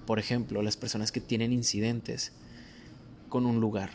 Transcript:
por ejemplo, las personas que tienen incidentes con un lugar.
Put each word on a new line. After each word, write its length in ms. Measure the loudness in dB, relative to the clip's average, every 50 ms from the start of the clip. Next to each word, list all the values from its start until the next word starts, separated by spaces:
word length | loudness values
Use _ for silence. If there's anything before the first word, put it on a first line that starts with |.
| 0
por 140 | 0 2 2
ejemplo, 420 | 2 2 0 0 0 0 0 0
las 160 | 0 0 0 -2
personas 340 | -4 -4 -2 -2 -2 0
que 100 | -2 -2
tienen 320 | -2 0 0 2 2 2 2
incidentes 760 | 2 2 2 2 2 2 2 0 0 -2 -4 -4 -4 -6 -6 -8 -14 -20 -18 -18 -18 -18 -18 -18 -18 -18 -18 -18 -18 -18 -18 -18 -18 -12 -2
con 160 | 2 2 4
un 140 | 6 6 6
lugar. 320 | 4 4 2 0 -2 -2 -6